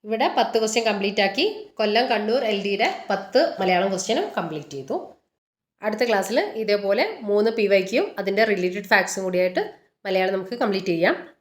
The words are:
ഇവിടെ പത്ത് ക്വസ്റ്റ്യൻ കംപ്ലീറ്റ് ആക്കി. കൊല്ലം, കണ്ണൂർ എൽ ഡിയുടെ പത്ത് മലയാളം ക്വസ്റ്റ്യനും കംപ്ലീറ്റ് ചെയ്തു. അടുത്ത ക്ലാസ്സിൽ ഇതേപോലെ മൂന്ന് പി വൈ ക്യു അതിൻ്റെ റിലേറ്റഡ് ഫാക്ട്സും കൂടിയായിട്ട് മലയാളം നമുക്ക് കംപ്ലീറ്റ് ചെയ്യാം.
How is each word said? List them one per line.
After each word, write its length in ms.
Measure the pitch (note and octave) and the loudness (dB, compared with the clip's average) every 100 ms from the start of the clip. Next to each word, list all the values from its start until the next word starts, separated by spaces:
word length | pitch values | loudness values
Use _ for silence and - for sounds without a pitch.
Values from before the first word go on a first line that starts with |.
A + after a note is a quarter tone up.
ഇവിടെ 220 | G#3+ A3 D#4+ C#4 | -4 0 0 2
പത്ത് 200 | A3+ A3+ | 0 0
ക്വസ്റ്റ്യൻ 260 | A3 A#3+ | 0 0
കംപ്ലീറ്റ് 380 | A3 G3+ G3 G#3+ | 0 0 0 0
ആക്കി. 220 | G3 G3 G4 G#4 - | 0 2 -2 -2 -14
കൊല്ലം, 300 | - G#3+ G#3+ B3 | -4 0 2 2
കണ്ണൂർ 360 | A3 G#3 B3+ | 0 0 0
എൽ 140 | A3+ G3+ | 0 -2
ഡിയുടെ 260 | G3 G3 C4+ - - | -2 0 0 -2 -4
പത്ത് 300 | G3 - B3+ E4 - | -4 0 2 2 0
മലയാളം 280 | F#3 F3+ G3 | 2 2 2
ക്വസ്റ്റ്യനും 360 | F#3 - C4 G#4 - | -2 0 -2 -2 -4
കംപ്ലീറ്റ് 340 | E3+ D#3 - | -6 -8 -10
ചെയ്തു. 260 | C#3 C3 E4 - - _ _ _ _ _ _ | -12 -6 -6 -6 -20 _ _ _ _ _ _
അടുത്ത 220 | G#3+ G#3+ | -6 -2
ക്ലാസ്സിൽ 340 | A#3+ G3+ F#3 B3 G4+ | 2 2 2 0 -2
ഇതേപോലെ 500 | A3 G#3 G#3 G3 G3+ G4+ - | -4 0 0 2 2 0 -4
മൂന്ന് 280 | G#3+ G#3 A3 | 0 2 2
പി 140 | A3+ G3+ | 2 4
വൈ 140 | G3 | 4
ക്യു 200 | F#3 A#3 F#4+ - | 4 0 -2 -4
അതിൻ്റെ 260 | F#3+ G3 | -2 2
റിലേറ്റഡ് 440 | A3 G3 F3+ G3 G3+ | 2 2 0 -4 2
ഫാക്ട്സും 320 | G#3 F#3 - | 2 2 -4
കൂടിയായിട്ട് 380 | F#3 F3+ F3+ F#3 G#4+ - _ _ | -2 0 0 0 -4 -8 _ _
മലയാളം 300 | G3+ F#3 F#3 | -2 0 2
നമുക്ക് 220 | F#3+ F#3 A#3+ | -2 -4 -2
കംപ്ലീറ്റ് 280 | A3+ F#3+ F#3 | 0 0 0
ചെയ്യാം. 300 | E3 F#3 E4+ - _ | 2 2 0 -8 _